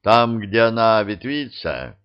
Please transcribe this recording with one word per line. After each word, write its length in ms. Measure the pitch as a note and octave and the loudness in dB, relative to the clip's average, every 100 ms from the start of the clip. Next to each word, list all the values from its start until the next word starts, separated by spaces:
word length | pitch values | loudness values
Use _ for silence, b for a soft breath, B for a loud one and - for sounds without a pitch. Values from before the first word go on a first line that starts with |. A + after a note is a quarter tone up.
Там, 380 | G#2 A#2 A#2 A2+ | 4 4 2 -2
где 220 | G2+ A2 | -2 2
она 400 | A2+ A2+ A2+ A2 | 2 2 2 2
ветвится. 920 | G2+ G2+ B2 D3 C3+ - E2 C2 C2 - | 0 -6 -8 -8 -10 -10 -8 -8 -12 -16